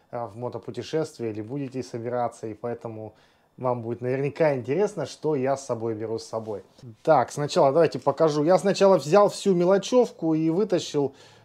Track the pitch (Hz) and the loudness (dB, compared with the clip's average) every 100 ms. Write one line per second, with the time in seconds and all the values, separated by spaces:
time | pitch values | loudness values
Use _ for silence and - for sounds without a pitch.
0 | _ 120 117 110 123 113 - 120 110 156 | _ -10 -10 -10 -10 -10 -10 -10 -6 -4
1 | 156 - 117 107 107 143 135 131 120 120 | -4 -6 -8 -8 -8 -10 -8 -10 -10 -10
2 | 117 123 117 - 113 101 120 117 117 110 | -6 -4 -4 -6 -12 -10 -10 -10 -10 -12
3 | 107 - _ _ _ - 127 120 113 117 | -14 -18 _ _ _ -6 -4 -4 -4 -6
4 | 123 131 139 - 160 135 113 151 202 196 | -4 -2 -4 0 0 0 -2 -2 -2 -4
5 | 131 - 151 147 131 135 - 117 113 110 | -10 -6 -4 -2 -2 -2 -4 -6 -4 -6
6 | 110 113 - 113 110 98 - _ 123 110 | -6 -8 -8 -8 -8 -10 -12 _ -20 -4
7 | 160 147 117 - 147 - 139 147 160 131 | 4 4 4 -2 -2 4 4 4 2 2
8 | - 139 165 147 147 180 196 180 196 180 | -2 2 2 2 4 4 4 4 4 4
9 | 135 196 208 - 202 175 175 196 - 247 | 4 4 4 2 0 2 4 2 2 2
10 | 233 - 160 160 160 165 214 170 - 147 | 2 -2 -2 0 0 0 0 0 -2 -2
11 | 135 - - - | -2 -4 -20 -20